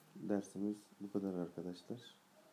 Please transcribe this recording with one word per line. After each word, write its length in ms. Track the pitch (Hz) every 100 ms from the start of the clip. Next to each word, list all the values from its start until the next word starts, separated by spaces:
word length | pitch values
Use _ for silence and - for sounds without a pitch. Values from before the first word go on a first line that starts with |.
| - -
dersimiz 600 | 95 101 - 95 104 104 - -
bu 120 | 101
kadar 220 | 101 98
arkadaşlar. 680 | 90 85 85 87 87 - 120 - - - - -